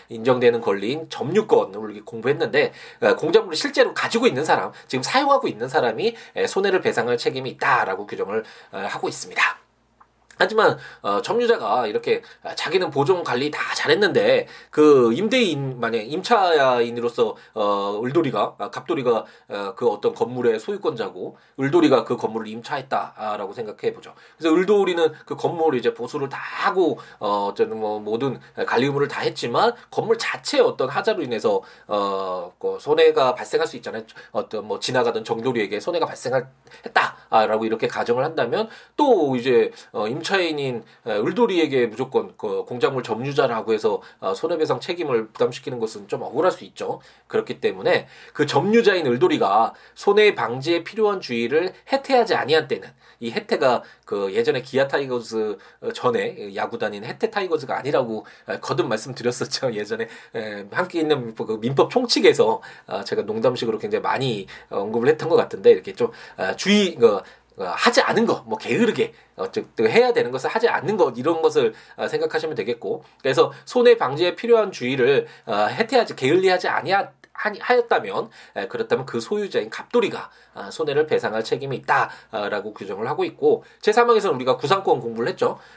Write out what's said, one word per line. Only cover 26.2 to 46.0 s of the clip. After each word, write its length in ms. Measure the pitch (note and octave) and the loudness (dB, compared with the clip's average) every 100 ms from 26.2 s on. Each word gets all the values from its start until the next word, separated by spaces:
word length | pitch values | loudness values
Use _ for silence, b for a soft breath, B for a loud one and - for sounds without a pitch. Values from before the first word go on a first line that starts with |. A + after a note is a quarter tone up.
| C3+ | -6
다 100 | - | -8
하고, 600 | - - G3 F#3 E3 - B B | -10 -4 0 2 0 -2 B B
어, 300 | G#2 G2+ G2+ | -4 -2 -2
어쨌든 280 | G2+ G#2+ A2 | -2 -2 -2
뭐 180 | G#2+ G#2+ | -4 -4
모든 400 | G#2 A2+ C3+ A2+ B - G2+ | -4 -2 -2 -6 B -8 -2
관리 180 | A#2 | 0
의무를 240 | C#3 C#3 C#3 | 0 0 -4
다 120 | - | -4
했지만 500 | D3+ - B2+ C3+ A3 A#3 B | -6 -4 -2 0 0 0 B
건물 280 | - F3 A3+ | -4 -2 -2
자체의 440 | - - - C#4+ | -2 -8 -2 2
어떤 280 | F#3 - C3 | 2 2 -2
하자로 320 | E3 G#3 F#3+ | -2 -2 -2
인해서, 400 | C3 A2 A2+ G2 B B - | -4 -2 0 0 B B -4
어, 680 | G#2 G2 G2 F#2+ F#2 F2+ - | -2 0 -2 -4 -6 -8 -8
그 180 | F#2+ F#2+ | -6 -4
손해가 560 | C3+ D#3 D#3+ D3+ B2+ | 0 4 6 6 2
발생할 320 | B2 G#2+ D#3+ D#3+ | 0 -2 -2 -2
수 100 | B2+ | -6
있잖아요. 260 | G#2+ A2 A2 B B | -10 -10 -12 B B
어떤 340 | A#2 - G#2+ G#2 | -6 -6 -8 -6
뭐 140 | G2 | -6
지나가던 440 | - B2+ A#2+ A2 | -2 0 0 -2
정돌이에게 560 | A2+ A2+ B2 A#2 G2 G#2 | -4 -4 -2 -2 -2 -4
손해가 240 | F3 F3 | -4 -2
발생할, 440 | - - B2+ B2+ - _ _ B | -4 -6 -4 -4 -4 _ _ B
했다라고 800 | - F#3 - - - A2+ G#2+ A2 | -4 0 0 -4 0 2 2 2
이렇게 240 | A2 A2 B2 | 0 -2 -2
가정을 340 | G#2+ G#2+ A#2+ | -2 -2 0
한다면 460 | D3 D#3 A#2+ F3 A3 B B - | 0 -2 -2 -2 -4 B B 0
또 380 | D4 G#3+ D3 B2+ | 4 4 4 0
이제, 360 | B2 A#2+ G#2+ B B | 4 4 4 B B
어, 140 | A2 G#2+ D3 E3 | -6 -4 -4 -2
임차인인, 580 | G3 F3 D3 C3+ A#2 b b A#2 | 0 0 -2 -4 -6 b b -6
에, 60 | |
을돌이에게 720 | G#2 C#3 F#3 A#3 F3+ D3+ C3+ A#2 | -2 -2 2 2 2 2 2 0
무조건 480 | G#2+ B2+ A2+ - - | -2 -2 -2 -2 -6
그 280 | G#2+ F#2+ | -6 -4
공작물 380 | - B2 C#3 C3 | -6 -2 0 0
점유자라고 680 | A#2+ A2 C#3 C#3+ C3+ A2+ G#2+ | -4 -4 -2 0 0 0 -2
해서, 300 | A2 G#2+ G2 B B | 0 0 -2 B B
어, 140 | G2+ | -6
손해배상 460 | G2 D#3+ E3+ D3 C3 | -4 -2 0 0 -2
책임을 480 | - F3 D3+ A#2 G#2+ | -4 -6 -2 -2 -2
부담시키는 500 | - D#3+ - - B2 | -2 -2 -2 -10 -6
것은 300 | A2 G#2 | -6 -8